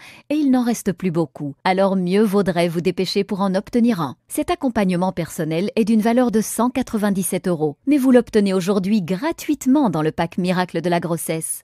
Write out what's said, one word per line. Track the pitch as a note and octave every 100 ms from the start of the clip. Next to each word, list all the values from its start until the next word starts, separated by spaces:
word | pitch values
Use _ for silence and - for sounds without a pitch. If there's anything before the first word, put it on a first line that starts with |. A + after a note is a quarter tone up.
| - - -
et |
il | D4+ C#4+
n'en | B3+
reste | A#3+ A3+ -
plus | F3 F#3
beaucoup. | E3 D#3+ - D3 C#3
Alors | F#3+ F#3+ G3
mieux | F#3+ F3+ F#3+
vaudrait | A3 G3+ F#3+ E3+ F3
vous | E3
dépêcher | F3 F3+ F#3 G#3
pour | G3+ G3
en | G3
obtenir | F#3 - B3 A#3 G3
un. | C#3+ - -
Cet | - D4+
accompagnement | F4 C4+ A3+ F#3+ F3 F#3
personnel | F#3 D#3+ - D#3+ D#3+ G#3 -
est |
d'une | G#3 A3+
valeur | G#3+ A#3+ B3
de | G#3+
cent | G#3 - A#3+
quatre-vingt-dix-sept | C4 B3 A3 G#3 G3 F3+ F#3 F#3+
euros, | E3 D3+ C#3+ -
mais | C#4+
vous | C4
l'obtenez | B3 A#3 A3 G3+
aujourd'hui | F#3+ F3 G3+ F#3 A3
gratuitement | E3 F#3 D4 E4+ - D4 B3+ C#4 E3+
dans | D#3
le | D3+
pack | D#3 E3+ -
miracle | F3+ F3+ F3+ -
de | E3
la | F3
grossesse. | E3+ E3 - D#3+ - -